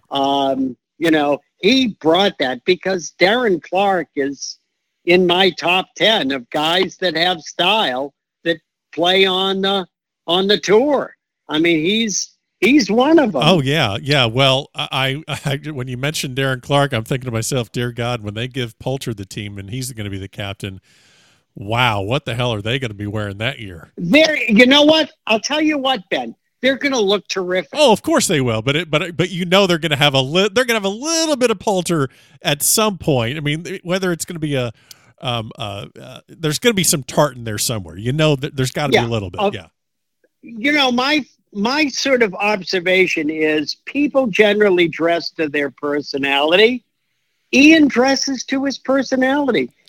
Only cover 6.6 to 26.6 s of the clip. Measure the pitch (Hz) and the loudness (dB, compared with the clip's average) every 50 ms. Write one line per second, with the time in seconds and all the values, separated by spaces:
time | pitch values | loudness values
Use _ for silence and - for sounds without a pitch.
6.6 | 151 160 170 185 190 - - - 190 180 156 160 170 180 185 165 - - - - | -2 0 0 0 0 -2 -4 -4 -4 -2 0 0 0 0 0 -2 -6 -10 -6 -2
7.6 | 175 185 208 220 202 147 123 127 139 143 - _ _ _ _ _ - 170 170 165 | 0 0 2 0 0 -2 -2 -4 -6 -8 -10 _ _ _ _ _ -6 -4 -4 -4
8.6 | - _ _ _ _ _ - 147 165 175 185 196 196 190 185 185 190 196 190 190 | -6 _ _ _ _ _ -4 -2 0 2 2 4 2 2 2 0 -2 -2 -2 -2
9.6 | 190 196 196 196 180 - _ _ _ _ _ _ _ - 170 185 196 196 208 202 | -2 -2 -2 -2 -4 -8 _ _ _ _ _ _ _ -2 -2 0 2 0 0 0
10.6 | - 170 190 220 262 294 285 240 147 - - _ _ _ _ _ _ - 147 156 | 2 2 4 4 4 2 0 0 -2 -6 -10 _ _ _ _ _ _ -4 -2 0
11.6 | 165 170 170 156 151 180 208 226 233 214 180 - - - _ _ _ _ _ _ | 2 2 2 2 0 0 0 0 -2 -2 -4 -6 -8 -8 _ _ _ _ _ _
12.6 | - 214 269 302 220 180 196 233 254 294 330 330 285 214 165 135 113 151 190 165 | 2 4 4 4 4 2 2 2 4 4 4 4 4 2 0 0 2 4 4 4
13.6 | 131 131 143 165 139 107 98 - 156 135 147 143 123 113 110 127 139 135 131 135 | 2 2 0 0 0 0 -2 -4 -2 0 2 2 2 2 2 2 4 4 4 2
14.6 | 151 - _ - 147 - 151 135 135 135 135 147 160 - 143 - - 156 139 143 | 0 -4 _ -10 -8 -6 -4 -2 -2 -2 -4 -6 -8 -8 -10 -8 -4 -4 -4 -4
15.6 | 147 147 156 131 123 131 127 123 131 147 156 - - 143 123 131 135 135 131 123 | -6 -8 -10 -8 -8 -8 -6 -4 -4 -4 -4 -4 -6 -6 -4 -2 0 0 -2 -4
16.6 | - - 139 143 143 139 131 113 113 - 151 127 - 127 113 113 113 - 143 131 | -2 0 2 2 2 2 0 -4 -4 -4 -4 -6 -4 -4 -4 -4 -4 -2 -2 -4
17.6 | 117 - - 123 123 120 117 120 120 120 123 117 104 104 101 110 120 127 120 135 | -4 -4 -4 -6 -6 -4 -4 -6 -4 -4 -4 -6 -6 -8 -8 -8 -8 -8 -6 -6
18.6 | 123 113 - _ - 131 131 139 - 131 113 101 98 - - 120 104 104 101 98 | -6 -6 -8 _ -8 -6 -6 -6 -6 -8 -8 -8 -10 -12 -12 -12 -10 -10 -12 -12
19.6 | 98 101 104 131 127 123 127 110 107 101 98 95 95 95 - - 104 98 98 - | -12 -10 -10 -10 -10 -10 -10 -10 -10 -8 -8 -8 -10 -12 -10 -10 -10 -10 -8 -10
20.6 | - 101 95 92 - _ _ _ _ _ _ _ _ _ _ _ _ _ _ - | -10 -12 -12 -14 -18 _ _ _ _ _ _ _ _ _ _ _ _ _ _ -14
21.6 | - 98 110 120 127 123 107 101 95 101 123 151 - - 117 120 123 123 113 104 | -6 -2 0 2 2 2 2 0 -2 -2 -2 -4 -4 -4 -4 -4 -2 -2 -2 -4
22.6 | 98 110 120 139 131 113 104 98 104 104 101 107 104 101 98 98 110 127 139 127 | -4 -4 -4 -4 -4 -6 -8 -8 -8 -6 -6 -6 -6 -6 -6 -6 -6 -6 -6 -8
23.6 | 113 95 87 80 - - _ - 180 170 214 294 320 311 302 277 240 226 214 202 | -12 -14 -14 -16 -18 -18 _ -8 0 4 4 6 6 4 2 -2 0 2 6 6
24.6 | 254 247 269 294 294 302 311 320 302 - - _ _ - 214 220 - - 285 302 | 8 8 8 6 6 6 6 4 2 -2 -6 _ _ -2 -2 -2 -2 -2 -2 0
25.6 | 311 302 311 285 254 269 269 214 - _ 175 139 123 117 - - _ _ _ _ | 0 0 0 0 -2 -2 -2 -4 -4 _ -6 -4 -4 -8 -12 -16 _ _ _ _